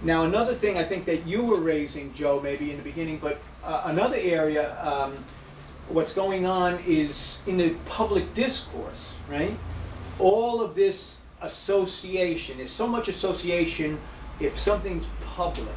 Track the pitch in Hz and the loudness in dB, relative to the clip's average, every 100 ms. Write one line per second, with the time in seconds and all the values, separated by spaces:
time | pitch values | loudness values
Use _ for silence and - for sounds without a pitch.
0 | 165 165 165 202 240 240 208 185 160 190 | 4 4 4 4 2 2 2 2 0 -2
1 | 180 165 165 202 240 196 165 151 147 147 | 0 0 0 0 4 4 4 2 0 -6
2 | 139 131 147 139 143 139 147 143 143 151 | -10 -2 2 2 2 -2 -4 -6 -8 -4
3 | 165 156 151 147 - - - 160 170 156 | -4 -2 -4 -4 -8 -12 -4 -2 0 2
4 | 240 254 185 165 156 151 147 - 151 139 | 2 2 2 4 4 2 0 -2 -2 0
5 | 135 135 - - - - - - - 160 | -2 -4 -14 -16 -18 -18 -18 -16 0 0
6 | - - 190 190 185 185 180 175 175 156 | 2 0 0 2 2 4 4 2 2 4
7 | 147 - - - - 185 170 165 - - | 4 -2 -8 -8 -2 2 2 2 -6 0
8 | 220 196 165 220 254 - - 123 107 - | 2 2 0 0 0 0 -6 -8 -10 -10
9 | - - - 143 180 226 - - - - | -12 -12 -6 -2 -2 -2 -8 -8 -8 -10
10 | - - 185 214 233 233 202 165 196 185 | -10 4 6 8 4 2 0 4 4 2
11 | - - - - 160 - - 196 185 - | -10 -16 -20 -10 -10 -8 2 2 2 -4
12 | 185 185 180 160 - 131 127 - 233 233 | -4 0 2 0 -4 -10 -10 -2 0 0
13 | 202 185 190 180 175 175 165 - 151 151 | -2 -2 -2 -2 0 2 2 0 -2 -2
14 | - - - - - - - 202 190 170 | -8 -14 -12 -4 -2 0 2 2 0 -4
15 | - - - - 175 143 123 | -6 -8 -10 -4 -2 -2 -6